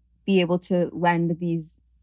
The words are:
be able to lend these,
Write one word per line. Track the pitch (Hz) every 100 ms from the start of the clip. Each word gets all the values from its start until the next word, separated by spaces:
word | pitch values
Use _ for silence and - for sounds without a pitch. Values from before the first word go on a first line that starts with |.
| _ _
be | - 190
able | 170 180
to | - 180 170
lend | 160 175 170 170 165
these, | 175 165 156 - _ _